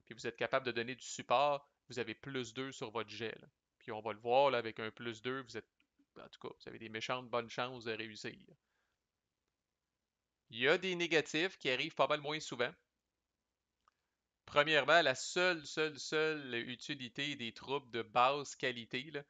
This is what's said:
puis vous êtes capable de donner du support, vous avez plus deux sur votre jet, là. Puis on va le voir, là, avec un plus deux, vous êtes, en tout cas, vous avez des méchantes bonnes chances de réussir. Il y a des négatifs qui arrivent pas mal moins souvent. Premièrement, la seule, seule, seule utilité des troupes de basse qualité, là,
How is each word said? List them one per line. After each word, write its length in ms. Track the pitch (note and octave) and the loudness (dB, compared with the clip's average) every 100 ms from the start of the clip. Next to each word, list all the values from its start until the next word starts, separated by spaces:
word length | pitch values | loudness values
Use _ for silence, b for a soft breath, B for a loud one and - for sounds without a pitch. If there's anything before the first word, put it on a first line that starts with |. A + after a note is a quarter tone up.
| _ | _
puis 100 | A#2 | -8
vous 100 | A#2+ | -8
êtes 120 | - | -4
capable 280 | A#2 C3+ B2+ | 0 2 0
de 60 | |
donner 240 | A#2 A#2 B2+ | -2 -4 -8
du 100 | - | -10
support, 640 | - B2 B2 D3 C#3+ - _ _ | -10 2 4 4 2 -6 _ _
vous 100 | B2 | -6
avez 160 | A2 G#2+ | -6 -6
plus 380 | C#3 C3+ A2+ | -6 -6 -6
deux 180 | A#2 C3+ | -6 -8
sur 180 | - A#2 | -8 -6
votre 200 | A2 G#2+ | -4 -6
jet, 280 | G#2 F#2+ - | -6 -6 -8
là. 80 | - _ _ _ | -16 _ _ _
Puis 120 | - | -8
on 80 | A2 | -6
va 140 | A2 | -4
le 60 | G#2 | -4
voir, 300 | A#2+ B2+ C#3+ | 4 6 6
là, 80 | B2 | 4
avec 220 | A2+ G#2+ | 0 -6
un 100 | A2 | -8
plus 320 | - A#2+ G#2+ | -6 -8 -6
deux, 200 | A#2+ C3 | -6 -6
vous 160 | A#2 A2+ | -6 -10
êtes, 100 | - _ _ _ _ - | -12 _ _ _ _ -20
en 120 | - | -18
tout 180 | - - | -12 -14
cas, 80 | - | -12
vous 120 | - | -14
avez 100 | A#2 | -14
des 100 | A2+ | -8
méchantes 400 | A2 A2 B2+ B2+ | -6 -2 -4 0
bonnes 200 | A#2+ A#2 | -2 -2
chances 340 | - B2 C3 | -4 -4 -4
de 80 | A2+ | -4
réussir. 480 | A2 A2 G#2+ A#2+ G2+ - - _ _ _ _ _ _ _ _ _ _ _ _ _ _ _ _ _ _ _ | -4 -6 -8 -10 -12 -20 -20 _ _ _ _ _ _ _ _ _ _ _ _ _ _ _ _ _ _ _
Il 100 | A2+ | 0
y 80 | C3 | 4
a 80 | F3 | 4
des 180 | F#3 F3 | 2 0
négatifs 640 | E3+ D#3 C#3+ D3+ F#3 - | 4 4 4 0 -2 -2
qui 120 | C3+ | 0
arrivent 240 | B2+ D#3 | 0 -2
pas 140 | - C3+ | 0 2
mal 140 | D3 | 2
moins 180 | D3 D3+ | -2 -6
souvent. 340 | - B2 B2 E3+ _ _ _ _ _ _ _ _ _ _ _ _ _ _ _ _ - | -6 -2 -2 -2 _ _ _ _ _ _ _ _ _ _ _ _ _ _ _ _ 2
Premièrement, 560 | C#3+ D3 D3+ C3 E3 | 4 6 6 8 6
la 140 | D3+ B2+ | 6 2
seule, 500 | - F3+ F3+ E3+ C#3 | -2 2 2 2 -4
seule, 340 | - D#3 C3+ | -2 -2 -2
seule 560 | - D#3 D#3 D#3 C3+ A#2+ | -2 0 2 0 -4 -4
utilité 800 | B2+ B2 - C#3 B2 - C#3+ C#3 | -4 -8 -8 -8 -8 -6 -6 -4
des 160 | A#2 | -8
troupes 400 | - A#2 C#3 B2+ | -10 -6 -6 -4
de 120 | A#2 | -6
basse 520 | G#2 A#2 B2+ C#3+ C#3 - | 0 4 4 4 -4 -4
qualité, 560 | C3 B2 A2+ C3 D3+ | -2 -2 -6 -6 -6
là, 120 | D3 | -10